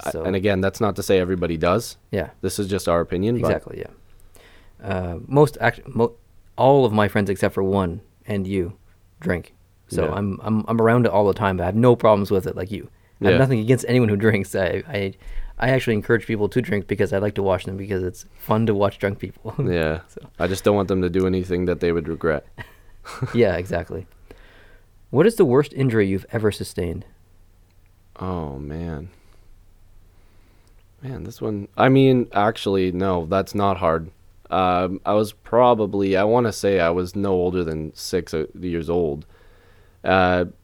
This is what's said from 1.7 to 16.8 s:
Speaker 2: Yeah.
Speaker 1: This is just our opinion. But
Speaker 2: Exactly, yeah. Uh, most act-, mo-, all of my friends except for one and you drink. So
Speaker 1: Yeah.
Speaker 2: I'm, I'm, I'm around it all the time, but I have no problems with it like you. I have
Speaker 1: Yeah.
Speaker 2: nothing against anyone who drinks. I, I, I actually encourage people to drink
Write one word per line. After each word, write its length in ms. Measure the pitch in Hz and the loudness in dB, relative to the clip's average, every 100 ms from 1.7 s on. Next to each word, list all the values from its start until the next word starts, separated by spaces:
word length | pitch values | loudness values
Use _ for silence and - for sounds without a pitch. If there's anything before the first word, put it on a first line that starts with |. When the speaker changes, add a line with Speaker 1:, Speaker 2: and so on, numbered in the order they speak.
| 98 117 - _ | 0 -2 -12 _
Speaker 2:
Yeah. 200 | 101 78 - | -6 -6 -6
Speaker 1:
This 160 | 95 - | -6 -4
is 80 | 101 | -4
just 200 | 98 - | -4 0
our 100 | 85 | 0
opinion. 360 | 82 87 101 120 | 0 -2 -2 0
But 80 | 87 | 0
Speaker 2:
Exactly, 320 | 78 - - | -2 -6 -12
yeah. 120 | - - - - - - - - - - | -14 -16 -20 -20 -20 -20 -20 -20 -20 -14
Uh, 360 | 98 95 90 85 113 | -8 -6 -6 -8 -2
most 300 | 135 147 - | 2 2 2
act-, 260 | 117 - - | -2 -2 -6
mo-, 260 | 120 117 - _ - - - | -2 -2 -2 _ -20 -12 2
all 280 | 123 143 127 | 4 6 4
of 80 | |
my 140 | 107 104 | 2 2
friends 220 | 110 101 | 0 -2
except 240 | 95 101 | 0 -2
for 100 | - | 0
one 380 | 98 98 92 90 - _ - | 0 0 0 -4 -12 _ -8
and 180 | 104 92 | -6 -4
you 260 | 98 87 - _ _ _ _ | -4 -4 -8 _ _ _ _
drink. 340 | - 90 - _ _ _ _ | -4 -4 -6 _ _ _ _
So 180 | - 90 | -2 -2
Speaker 1:
Yeah. 80 | |
Speaker 2:
I'm, 260 | 98 101 95 | -2 -4 -4
I'm, 220 | - 110 107 | -2 -2 0
I'm 140 | 117 | 2
around 240 | 113 120 113 | 4 4 4
it 60 | |
all 160 | 95 104 | 4 2
the 60 | |
time, 240 | 95 101 92 | 2 0 0
but 60 | |
I 20 | 87 | 0
have 80 | 104 | 4
no 200 | 123 120 | 4 6
problems 360 | 113 104 98 | 6 4 4
with 160 | 98 92 | 0 -2
it 80 | 90 | -6
like 160 | 92 | -8
you. 180 | 104 - _ _ - | -8 -12 _ _ -2
I 40 | 101 | 2
have 80 | |
Speaker 1:
Yeah. 40 | 92 | 4
Speaker 2:
nothing 220 | 131 123 | 4 2
against 260 | 107 127 - | 2 2 2
anyone 220 | 123 117 | 2 4
who 80 | 104 | 2
drinks. 360 | 110 101 101 104 | 2 2 0 -2
I, 280 | 90 95 - | -2 -2 -4
I, 260 | 104 98 - - - - - | -6 -6 -8 -10 -8 -8 -4
I 120 | 120 | 0
actually 240 | 131 120 | 2 2
encourage 320 | 107 98 117 - | -2 2 0 0
people 240 | 110 101 | -2 0
to 120 | - | 0
drink 260 | - 101 | -2 -2